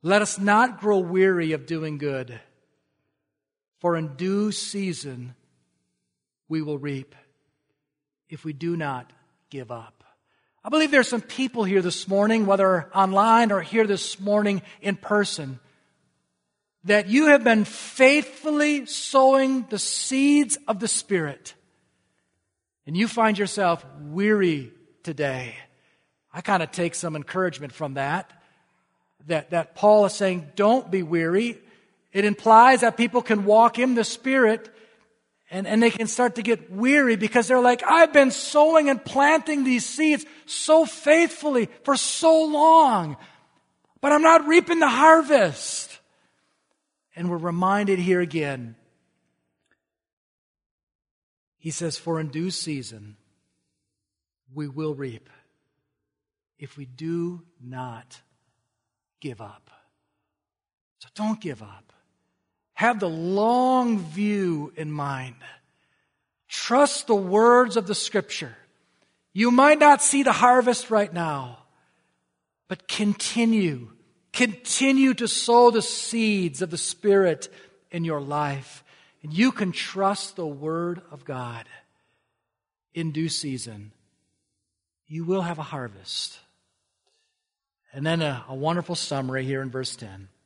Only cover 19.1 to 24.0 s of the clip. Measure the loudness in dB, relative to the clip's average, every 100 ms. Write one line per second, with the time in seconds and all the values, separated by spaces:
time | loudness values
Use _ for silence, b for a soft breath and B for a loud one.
19.1 | 4 4 4 2 -2 -4 -8 -6 -8 -4
20.1 | 0 4 4 2 -4 -4 -4 -4 -6 -4
21.1 | -4 -4 -10 -20 -20 _ _ _ _ _
22.1 | _ _ _ _ _ _ _ -8 -4 -2
23.1 | 0 0 0 -4 -2 -2 -2 -6 -20